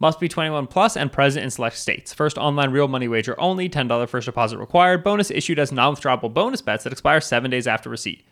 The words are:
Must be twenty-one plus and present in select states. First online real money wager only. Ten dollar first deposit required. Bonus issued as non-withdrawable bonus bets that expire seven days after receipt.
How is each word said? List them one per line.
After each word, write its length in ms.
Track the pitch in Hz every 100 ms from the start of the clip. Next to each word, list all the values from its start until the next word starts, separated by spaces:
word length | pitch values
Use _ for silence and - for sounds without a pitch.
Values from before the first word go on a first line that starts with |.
Must 180 | 160 160
be 100 | 170
twenty-one 380 | 170 156 147 127
plus 300 | 180 214 -
and 140 | 143
present 340 | - 139 143
in 60 | 127
select 280 | - 117 -
states. 340 | - - -
First 240 | - 151 -
online 360 | 147 143 135
real 160 | 135 139
money 180 | 131 120
wager 340 | 113 120 -
only. 280 | 180 185 180
Ten 180 | 151 123
dollar 220 | 120 120
first 180 | 123 120
deposit 320 | 120 110 104
required. 460 | 107 175 180 180
Bonus 260 | 202 208 190
issued 280 | 156 - 147
as 120 | 139
non-withdrawable 640 | 131 139 143 139 123 113
bonus 260 | 139 233 269
bets 220 | - 101
that 100 | -
expire 280 | 131 143 151
seven 280 | - 120 127
days 200 | 127 117
after 200 | 110 120
receipt. 380 | 117 101 85 _